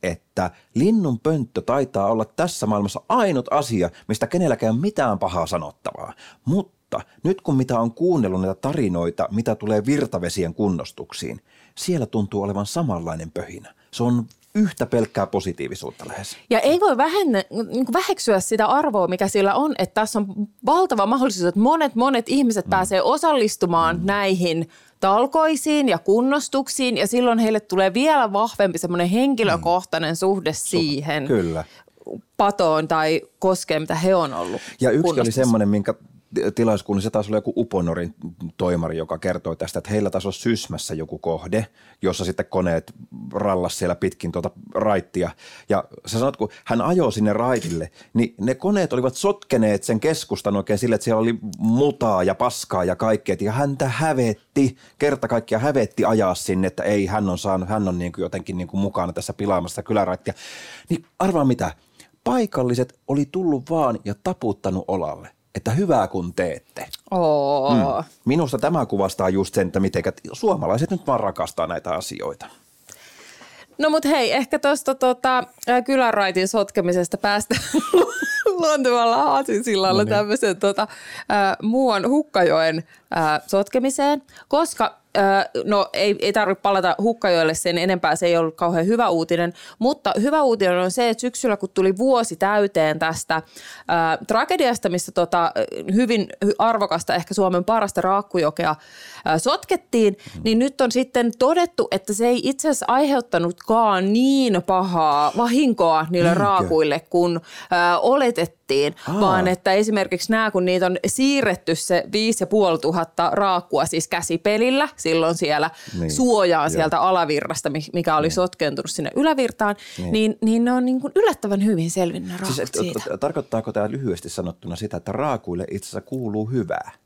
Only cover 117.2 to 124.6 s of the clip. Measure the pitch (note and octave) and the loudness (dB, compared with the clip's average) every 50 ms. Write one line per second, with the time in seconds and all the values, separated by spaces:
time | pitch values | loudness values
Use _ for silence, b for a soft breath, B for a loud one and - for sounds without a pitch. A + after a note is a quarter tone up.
117.2 | E3+ C#3+ D3+ C#3+ - - D#3 C#3 - D#3 C#3 D#3 D3+ - - F3 E3 E3+ D#3 D#3 | 2 2 0 -2 -2 -4 -6 -4 -4 -4 -4 -4 -8 -4 -4 -2 0 2 2 2
118.2 | D3+ E3 D#3 F#3 F3+ F3+ - _ E3 D3 C#3 - - - - - D#3 - - - | 2 2 0 0 0 -2 0 _ -2 -2 -2 -4 -6 -6 -6 -6 -6 -4 -2 0
119.2 | C#4+ D#4+ D#4 C4+ B3+ A3+ - - A3 G#3 G#3 B B B B B F3+ F3 F3 A3 | 2 2 2 2 0 -2 -2 -2 -2 -2 -2 B B B B B -4 -2 0 2
120.2 | A3 G#3+ G#3+ - - A3 A3 A#3 A#3 B3 B3 B3+ B3 B3+ B3+ C4 C4 C#4+ - F#4 | 2 0 0 0 0 2 2 2 2 2 2 0 0 0 -2 -2 -4 0 2 4
121.2 | A4 A4 D#4 - - G#3 G3+ G3 G3 G#3+ G#3+ E3 E3 E3+ E3 F#3+ F3+ E3+ - F#3 | 4 4 2 0 -2 -2 0 2 2 2 2 2 0 0 0 0 0 -2 -2 -6
122.2 | F3+ F#3 F3+ F3+ F#3+ F#3+ B2+ C#3+ - - - G#3+ G#3+ F3 E3 - - - - - | -8 -10 -10 -8 -6 -4 -4 -4 -4 -4 -2 -4 -4 -2 -4 -6 -6 -6 -6 -4
123.2 | - C#3+ - D#3 C3+ - - A2+ G#2+ - G#2 G#2+ G#2 G#2+ A#2 C3+ C3+ A2+ F2 E2 | -4 -4 -2 -4 -6 -2 -4 -4 -4 -2 -4 -2 -2 -2 -4 -4 -4 -4 -4 -4
124.2 | - - - - F2+ F2 E2+ _ | -6 -10 -8 -6 -6 -6 -8 _